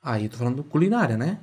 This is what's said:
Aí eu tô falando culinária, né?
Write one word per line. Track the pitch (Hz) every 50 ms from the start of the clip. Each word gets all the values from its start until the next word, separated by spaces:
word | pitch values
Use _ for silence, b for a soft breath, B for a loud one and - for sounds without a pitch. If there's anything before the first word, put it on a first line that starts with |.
Aí | _ 147 117 110 107
eu | 110
tô | -
falando | 117 120 120 127 135 147
culinária, | - - 151 165 196 220 240 208 127 113
né? | 110 120 160 202 -